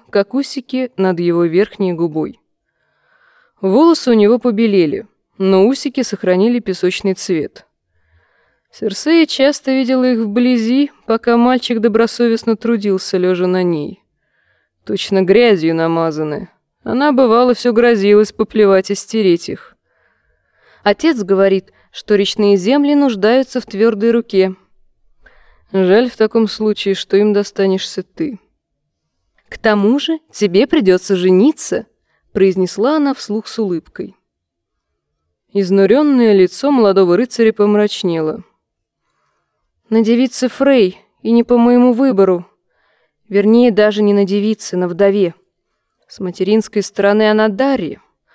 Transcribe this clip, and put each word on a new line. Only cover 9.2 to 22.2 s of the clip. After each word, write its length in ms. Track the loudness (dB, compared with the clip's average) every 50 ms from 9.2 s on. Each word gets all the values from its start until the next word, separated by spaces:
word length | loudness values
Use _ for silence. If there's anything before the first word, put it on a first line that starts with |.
| 2
часто 460 | 0 0 0 0 0 0 -2 -4 -2
видела 320 | -2 -2 0 0 0 0 2 0 0
их 60 | 0
вблизи, 720 | -2 -2 -2 0 0 2 2 0 0 0 0 0 0 -2 _ _ _ -4
пока 280 | -4 -2 0 0 2
мальчик 440 | 2 2 2 2 0 -2 -4 -4 0
добросовестно 760 | 0 0 2 2 0 0 0 -2 0 0 0 -2 -2 -4 -4
трудился, 640 | -2 -2 -2 -2 -2 0 -2 -2 -4 -4 -4 -4 -2
лежа 300 | 0 0 0 0 0 -2
на 160 | 0 0 0
ней. 400 | -2 -2 -4 -6 -8 -12 -16 _ _ _ _ _ _ _ _ _ _ _ _ _ _ _ _ _
Точно 380 | -8 -8 -8 -6 -2 -2 0 2
грязью 500 | 4 4 4 4 4 2 2 0 -2 0
намазаны. 760 | 0 -2 -2 0 -2 -2 -4 -4 -4 -6 -6 -6 -8 -10 -14 _ _ _ _ _ _ -10
Она, 280 | -6 -4 -2 0 0
бывало, 440 | 2 2 2 2 4 2 2 2 0
всё 180 | 0 0 -2 0
грозилась 580 | 2 2 2 2 2 2 4 4 4 4 2
поплевать 600 | -2 -6 -6 -4 0 2 2 4 4 2 2 -2
и 40 | -6
стереть 540 | -8 -8 -6 -4 -2 0 0 0 0 -2 -8
их. 260 | -12 -12 -14 -20 _ _ _ _ _ _ _ _ _ _ _ _ _ _ _ _ _ _ _ _ _ _ -2
"Отец 400 | -2 -2 0 0 -2 0 0 -2
говорит, 500 | -2 0 2 2 2 2 0 -4 _ _ _ _ _
что 220 | -20 -14 -6 -2 0
речные 420 | 0